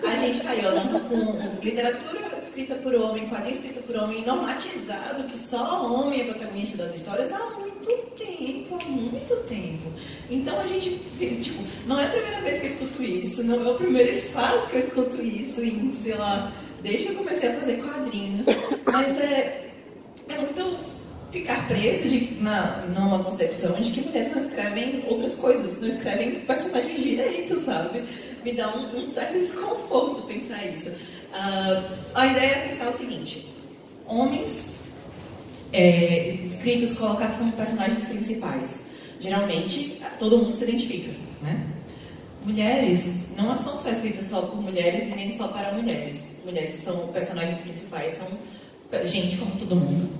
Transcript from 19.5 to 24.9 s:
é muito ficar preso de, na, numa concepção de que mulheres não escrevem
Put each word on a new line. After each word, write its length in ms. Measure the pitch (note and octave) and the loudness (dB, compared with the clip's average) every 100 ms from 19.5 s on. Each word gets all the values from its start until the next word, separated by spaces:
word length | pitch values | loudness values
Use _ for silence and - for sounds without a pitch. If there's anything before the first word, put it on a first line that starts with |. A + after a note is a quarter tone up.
| - - - - - - - - | -2 -10 -14 -18 -18 -18 -18 -8
é 100 | D4 | -4
muito 400 | C#4+ F4+ F#4 F4+ - - - - - | -2 -2 -2 -4 -8 -12 -14 -14 -10
ficar 380 | F4+ - B3 - | -8 -2 -2 2
preso 400 | G3+ G#3+ - B3+ | 4 4 4 4
de, 280 | C4 - - | 4 4 0
na, 460 | G#3+ G3+ F3 - F3+ | 2 4 2 0 -2
numa 360 | F#3 G3 F#3+ | 2 4 4
concepção 560 | - - - - E3+ F3+ | 2 2 2 2 0 2
de 100 | A#3 | 2
que 100 | A#3 | 0
mulheres 300 | D#4 B3 - | 0 0 2
não 100 | C4 | 0
escrevem 640 | - - G3+ G#3 B3 | -2 -2 -2 0 -2